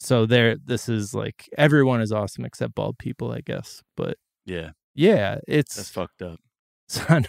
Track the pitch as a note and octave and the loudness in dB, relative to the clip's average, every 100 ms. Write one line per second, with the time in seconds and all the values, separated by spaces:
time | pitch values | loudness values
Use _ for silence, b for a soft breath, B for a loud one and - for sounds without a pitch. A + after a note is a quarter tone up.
0 | - B2 A2 B2 A#2 A2 - A#2+ - A2 | 0 2 4 6 4 2 -4 -4 -2 -2
1 | G2+ G#2+ A2 - - - D3 D3 C3 A#2+ | -2 -4 -6 -10 -8 2 4 6 4 2
2 | A2 G#2+ G2+ - A#2+ - A#2 - G#2 B2 | 0 -2 -4 -6 -10 -6 -6 -4 -6 -6
3 | A#2+ B2 A#2+ A#2 - - - - _ - | -10 -8 -8 -8 -8 -10 -12 -20 _ -8
4 | - - _ _ - F2 D#2+ - _ - | -8 -8 _ _ -12 -10 -10 -16 _ 2
5 | F3+ F#3 G2 - - D3+ - - G2+ - | 4 4 0 -4 -2 0 0 -6 -10 -10
6 | - - F2+ E2 _ _ _ _ - - | -10 -10 -14 -14 _ _ _ _ -12 -4
7 | - D#3+ | 2 2